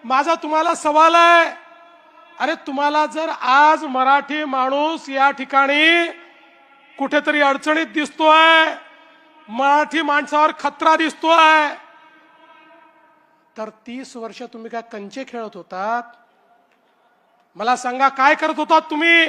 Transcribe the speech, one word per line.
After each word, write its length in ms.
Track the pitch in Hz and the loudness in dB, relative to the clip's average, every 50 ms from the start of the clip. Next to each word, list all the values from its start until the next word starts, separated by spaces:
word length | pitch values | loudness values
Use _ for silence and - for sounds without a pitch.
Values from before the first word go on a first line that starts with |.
| - | -4
माझा 320 | 233 254 254 285 339 330 | -2 -2 -2 0 0 -2
तुम्हाला 380 | 330 330 294 311 311 320 339 339 | -4 -4 -4 -2 -2 0 -2 -4
सवाल 400 | - - 302 294 311 320 320 339 | -2 -4 0 2 4 4 4 6
आहे, 300 | 339 339 339 339 339 330 294 - - - - - _ - - _ _ _ _ _ - - - - - | 4 6 6 6 4 2 0 -6 -14 -20 -20 -20 _ -20 -20 _ _ _ _ _ -20 -20 -20 -8 -6
अरे 160 | 226 285 330 - - | -6 -6 -6 -8 -10
तुम्हाला 380 | 311 269 277 285 294 302 302 302 | -10 -6 -4 -4 -2 0 -2 -2
जर 240 | 294 302 311 320 330 | -2 -4 -8 -8 -8
आज 540 | - - - 247 254 277 302 302 320 277 311 | -8 -6 0 2 4 6 6 6 4 2 -2
मराठी 580 | 285 254 254 254 269 277 285 277 - 294 302 302 | -6 -4 -2 2 2 2 0 0 -4 -8 -8 -6
माणूस 680 | 285 262 262 254 262 277 285 294 311 330 302 - 277 | -4 -4 -4 -2 -2 -2 -2 -2 -2 -4 -8 -10 -8
या 200 | 269 269 269 285 | -2 0 0 0
ठिकाणी 760 | 277 - 262 262 277 269 277 269 285 294 311 320 339 339 339 339 - - - - _ _ _ _ _ _ _ _ _ _ _ _ _ | 0 -2 -10 -2 0 0 2 2 2 2 4 4 2 2 -2 -4 -8 -16 -20 -20 _ _ _ _ _ _ _ _ _ _ _ _ _
कुठेतरी 440 | - 277 262 294 294 294 302 294 294 | -8 -6 -2 -2 -2 -2 0 0 0
अडचणीत 460 | 285 277 269 277 - 311 311 320 320 214 208 | 0 0 0 -2 -2 -2 -2 -2 -4 -4 -4
दिसतोय, 720 | 320 294 285 - - 320 311 311 320 320 320 330 320 320 311 294 - - - - _ - _ _ _ _ _ _ - _ 214 | -6 -6 -6 -4 0 2 4 6 6 6 6 4 4 2 0 -4 -10 -18 -20 -20 _ -20 _ _ _ _ _ _ -20 _ -12
मराठी 520 | 214 240 277 277 285 294 302 294 - 320 | -6 -2 0 2 2 2 0 -2 -4 -4
माणसावर 500 | 320 285 285 294 285 - 302 302 302 311 - - | -2 0 -2 -2 -2 -2 0 0 0 0 -2 -4
खतरा 360 | - 285 285 - 320 320 320 | -6 -8 -6 0 2 2 2
दिसतोय, 720 | 311 320 302 - - - 320 330 330 320 311 311 311 302 285 - - - _ _ _ _ _ _ _ _ _ _ _ 311 320 320 320 311 320 330 330 _ _ _ _ _ _ _ _ _ _ _ _ _ _ _ | 2 0 -4 -4 -4 0 2 4 6 6 6 6 4 2 -2 -6 -12 -18 _ _ _ _ _ _ _ _ _ _ _ _ _ -20 -20 _ _ -20 _ _ _ _ _ _ _ _ _ _ _ _ _ _ _ _
तर 140 | - 214 214 214 _ _ | -14 -14 -14 _ _ _
तीस 280 | 240 240 262 262 - - | -16 -16 -16 -16 -16 -16
वर्ष 260 | 247 226 220 202 - 247 233 - | -14 -14 -14 -14 -16 -18 -16 -16
तुम्ही 160 | 226 226 226 | -18 -16 -12
काय 120 | 233 226 226 233 | -12 -12 -12 -12
कंचे 320 | 233 214 202 196 - 269 262 | -16 -16 -16 -14 -14 -14 -14
खेळत 280 | - - 233 226 208 - | -12 -12 -12 -12 -12 -14
होतात? 480 | 180 170 _ 185 180 196 214 233 240 240 - - _ _ _ _ _ _ _ _ _ _ _ _ _ _ _ _ _ _ _ _ _ _ _ _ _ _ _ _ | -18 -18 _ -12 -8 -6 -4 -6 -6 -8 -10 -20 _ _ _ _ _ _ _ _ _ _ _ _ _ _ _ _ _ _ _ _ _ _ _ _ _ _ _ _
मला 200 | 170 208 240 247 | -6 -2 -2 -2
सांगा, 320 | 240 - 247 247 262 269 262 | -2 -4 -8 -2 0 -2 -2
काय 260 | 269 - 262 285 311 | 0 2 2 2 2
करत 220 | 302 311 311 311 | 2 -2 -6 -4
होतात 320 | 311 302 302 330 320 311 320 | -6 -2 0 0 0 0 -2
तुम्ही? 360 | 320 294 330 339 339 339 330 | -6 -2 0 2 2 2 2